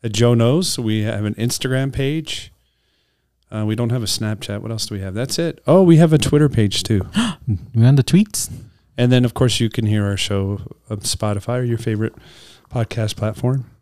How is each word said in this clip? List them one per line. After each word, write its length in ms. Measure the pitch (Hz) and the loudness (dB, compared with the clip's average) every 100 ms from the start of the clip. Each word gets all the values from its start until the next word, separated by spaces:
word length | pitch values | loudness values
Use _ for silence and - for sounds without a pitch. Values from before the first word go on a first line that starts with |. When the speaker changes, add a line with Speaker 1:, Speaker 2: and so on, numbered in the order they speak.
Speaker 1:
at 80 | 117 | -4
Joe 220 | 107 120 | 2 4
Knows. 440 | 120 117 151 185 - | 6 4 2 0 -4
We 260 | 113 107 | -2 -2
have 200 | 107 107 | -2 -2
an 120 | 104 104 | -4 -4
Instagram 580 | 117 - 127 131 135 | -4 -4 -4 -2 -2
page. 580 | 131 139 156 156 - - _ _ _ _ _ _ _ _ _ _ | -4 -4 -4 -8 -12 -14 _ _ _ _ _ _ _ _ _ _
Uh, 140 | 110 107 | -6 -4
we 100 | 110 | -2
don't 160 | 120 | -2
have 120 | 127 | -2
a 40 | 107 | -4
Snapchat. 520 | - 107 107 - 104 | -4 -4 -6 -8 -8
What 100 | 113 | -8
else 160 | 113 - | -8 -8
do 80 | 101 | -8
we 60 | |
have? 120 | 95 | -6
That's 260 | 95 131 - | -6 -6 -4
it. 220 | 170 - - | -4 -4 2
Oh, 180 | 175 | 4
we 140 | 185 160 | 8 6
have 140 | 165 | 6
a 60 | 156 | 4
Twitter 320 | - 147 147 | 4 4 4
page, 340 | 123 104 - | 2 0 0
too. 240 | - 104 92 - | -2 -2 0 -2
Speaker 2:
<gasps> 220 | 233 160 - 95 - | -2 -4 -4 -4 -2
We 120 | 113 117 | 2 6
on 100 | 143 | 6
the 80 | |
tweets? 480 | - 180 214 - - - - _ _ - | 4 4 2 -2 -8 -12 -16 _ _ -2
Speaker 1:
And 120 | 123 | 2
then, 140 | 127 | 4
of 100 | 123 | 2
course, 280 | - 127 - | 2 0 2
you 80 | 113 | -2
can 160 | - 107 | 0 0
hear 180 | 107 101 | 0 0
our 120 | 98 | -2
show 420 | - 101 98 101 90 - _ | -2 -2 -2 -4 -10 -20 _
on 80 | 104 | -10
Spotify 600 | - - 107 101 - 123 | -6 -4 -4 -4 -4 -4
or 40 | |
your 140 | 123 113 | -2 -2
favorite 360 | 117 107 110 - - - - - _ | -2 -2 -4 -6 -20 -20 -20 -20 _
podcast 460 | 123 113 - 107 - | -6 -4 -4 -6 -4
platform. 540 | 110 107 123 135 120 _ | -6 -2 -2 -2 -6 _